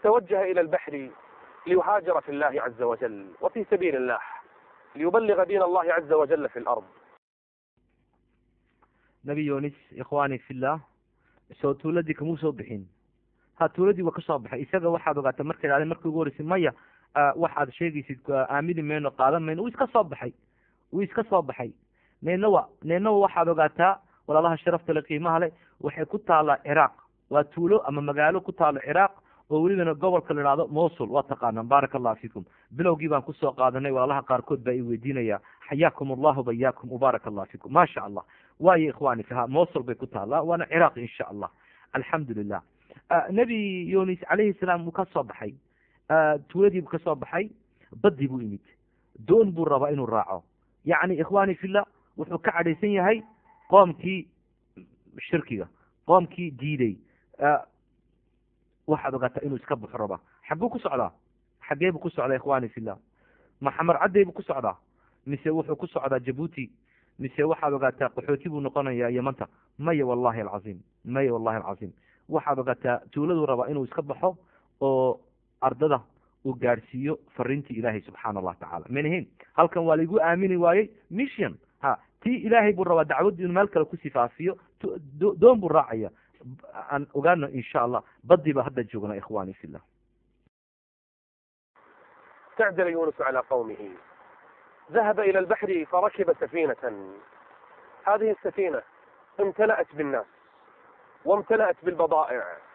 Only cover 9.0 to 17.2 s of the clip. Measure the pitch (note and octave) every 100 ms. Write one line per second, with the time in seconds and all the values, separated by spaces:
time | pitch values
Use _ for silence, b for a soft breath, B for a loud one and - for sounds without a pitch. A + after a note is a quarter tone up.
9 | _ _ C3+ D3 D3+ C3+ D3 C#3 _ B2+
10 | C3 D3 C#3+ C#3+ - C3 C3 D#3 - _
11 | _ _ _ _ _ - C#3+ C#3 D#3 E3+
12 | D#3+ D3+ D3 D#3+ D#3 B2+ - G#2+ F#2 _
13 | _ _ _ _ _ _ D#3+ - F#3+ F#3
14 | E3+ E3 - D3 A2 B2+ C3+ F#3+ E3+ E3
15 | - C#3+ C3 - D3 - D3+ C#3+ D#3 E3
16 | E3 D#3+ D3+ C3+ D#3 F#3 D#3 - b b
17 | b C#3+